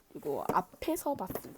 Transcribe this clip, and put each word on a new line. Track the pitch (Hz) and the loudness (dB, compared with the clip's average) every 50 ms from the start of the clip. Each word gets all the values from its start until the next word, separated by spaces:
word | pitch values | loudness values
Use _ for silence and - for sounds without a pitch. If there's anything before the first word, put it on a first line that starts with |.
| - _ | -20 _
그리고 | - 147 - 151 139 110 - - | -14 -8 -4 -2 -2 0 0 4
앞에서 | - - 185 - - - - - 320 359 - 302 285 | 4 4 2 2 -6 -4 0 0 0 2 2 0 0
봤을 | - 202 277 - - - - - | 0 -2 -4 -4 -6 -6 -6 -14